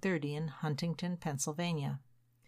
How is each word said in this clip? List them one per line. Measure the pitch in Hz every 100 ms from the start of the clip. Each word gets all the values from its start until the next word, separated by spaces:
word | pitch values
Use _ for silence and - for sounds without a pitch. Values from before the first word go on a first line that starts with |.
thirty | 190 175 143 147
in | 160
Huntington, | 139 156 147 170 160 175 175
Pennsylvania. | 165 143 - 147 175 160 143 139 - - _ _